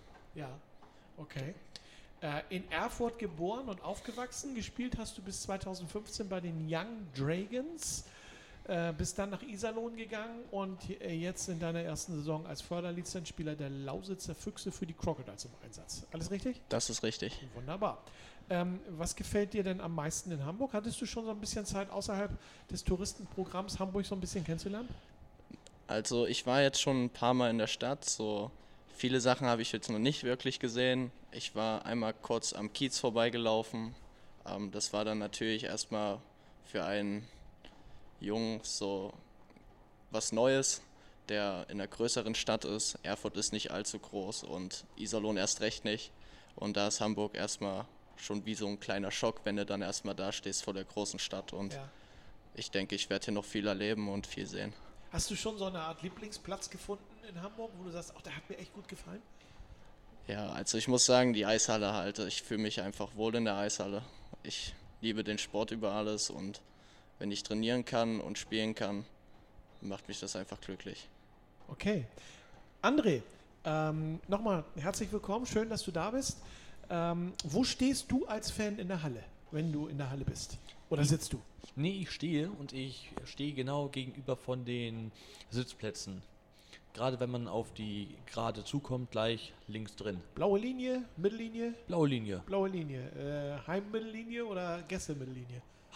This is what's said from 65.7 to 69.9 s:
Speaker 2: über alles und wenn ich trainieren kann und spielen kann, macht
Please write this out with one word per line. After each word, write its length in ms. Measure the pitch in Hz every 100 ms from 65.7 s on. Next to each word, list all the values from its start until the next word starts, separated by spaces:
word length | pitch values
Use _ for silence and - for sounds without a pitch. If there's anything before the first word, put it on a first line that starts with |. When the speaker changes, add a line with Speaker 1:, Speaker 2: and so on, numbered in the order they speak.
Speaker 2:
über 220 | 113 107
alles 360 | 107 107 104 -
und 320 | - 98 - - - - - - -
wenn 140 | 104
ich 120 | 101
trainieren 420 | - 110 113 123 117
kann 340 | 120 117 110
und 180 | - 107
spielen 380 | - 110 110 107
kann, 300 | 101 101 - - - - - - - -
macht 300 | 98